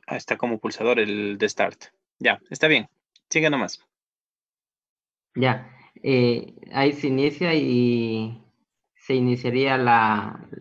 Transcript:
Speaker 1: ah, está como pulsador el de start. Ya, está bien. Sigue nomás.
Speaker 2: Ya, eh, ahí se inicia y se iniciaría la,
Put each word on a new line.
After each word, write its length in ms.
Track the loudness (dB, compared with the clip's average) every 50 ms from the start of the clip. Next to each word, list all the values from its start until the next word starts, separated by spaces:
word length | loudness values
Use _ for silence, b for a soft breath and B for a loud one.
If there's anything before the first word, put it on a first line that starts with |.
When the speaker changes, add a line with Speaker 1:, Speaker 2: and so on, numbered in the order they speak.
| -10
Speaker 1:
ah, 100 | -10 -10
está 200 | -8 -6 -6 -6
como 220 | -4 -4 -4 -4 -4
pulsador 400 | -6 -8 -6 -2 0 0 2 0
el 400 | 0 -2 -2 -4 -4 -6 -4 -2
de 100 | -2 -2
start. 360 | -2 -2 -4 -4 -4 -10 -20 -20 _ _ _ _ _ -2
Ya, 220 | 0 0 0 -2 _ -12
está 180 | -4 0 2 2
bien. 200 | 2 2 0 -4 _ _ _ _ _ _ _ -2
Sigue 180 | 0 0 2 2
nomás. 340 | 0 0 -2 -4 -8 -14 _ _ _ _ _ _ _ _ _ _ _ _ _ _ _ _ _ _ _ _ _ _ _ _ _ _ _ _ _ _ -4
Speaker 2:
Ya, 400 | 0 0 0 0 -2 -6 B B B B B B -8
eh, 520 | -2 0 2 4 4 2 2 0 -4 -12 -16 -20 -14 -6
ahí 200 | -2 2 2 2
se 140 | 0 0 -2
inicia 480 | -2 0 2 0 0 0 -2 -2 0 0
y 880 | 2 2 2 2 2 2 2 2 0 0 -2 -4 -4 -6 -6 -10 -14 -18 _ _ _ _ _ _ _ _ _ _
se 180 | _ -6 -2 0
iniciaría 640 | 2 2 2 0 0 -2 -2 0 0 2 2 2 2
la, 680 | 4 4 4 4 4 4 2 0 -2 -6 -10 -14 -16 -16 -16 -12